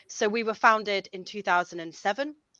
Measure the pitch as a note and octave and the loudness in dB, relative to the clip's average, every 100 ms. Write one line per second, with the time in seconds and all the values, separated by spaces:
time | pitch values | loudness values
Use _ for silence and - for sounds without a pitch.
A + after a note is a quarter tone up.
0 | - - A3 A#3 A3 G#3+ A#3 A3 G#3 G3 | -14 -2 0 0 -2 2 4 4 2 -4
1 | - F#3 F3+ G#3 G3 F3 E3+ E3+ E3 - | -4 -14 -12 -6 0 2 0 -6 -12 -4
2 | G3 G#3 D4 D4 _ | -4 -2 -6 -8 _